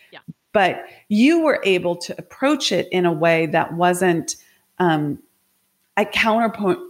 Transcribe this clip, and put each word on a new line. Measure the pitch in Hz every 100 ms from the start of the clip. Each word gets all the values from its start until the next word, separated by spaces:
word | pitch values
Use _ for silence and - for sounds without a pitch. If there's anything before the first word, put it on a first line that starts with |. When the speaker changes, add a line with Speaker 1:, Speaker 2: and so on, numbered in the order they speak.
| _
Speaker 1:
Yeah. | 160 - - _
Speaker 2:
But | 214 180 - - - -
you | 208 262 339
were | 311 -
able | 196 180 175 175
to | - 170
approach | - - 277 302 -
it | 180 -
in | 185 175
a |
way | 156 165 165 165
that | 165 -
wasn't, | 170 175 180 185 170 - - _ _ _ -
um, | 180 156 151 - _ _ _ _ _ _ _ -
at | 208
counter | - 220 220 226
po-, | - 196 175